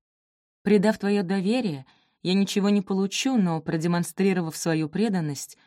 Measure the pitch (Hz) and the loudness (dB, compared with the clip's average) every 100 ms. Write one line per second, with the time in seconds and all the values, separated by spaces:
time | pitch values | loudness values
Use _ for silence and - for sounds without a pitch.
0 | _ _ _ _ _ _ - 208 196 220 | _ _ _ _ _ _ 2 4 4 2
1 | 202 202 180 196 185 247 220 143 131 _ | 0 -2 0 -2 0 0 -2 -6 -10 _
2 | _ _ 170 190 196 - 196 208 196 190 | _ _ -2 0 0 0 2 2 0 -2
3 | 196 - 269 262 185 160 160 165 165 175 | -2 -2 0 2 2 0 -4 -2 0 0
4 | 170 - 196 180 165 - 170 160 156 - | -2 0 0 0 -2 -4 -2 0 -2 -2
5 | 226 190 156 139 - - | -2 0 -4 -6 -12 -18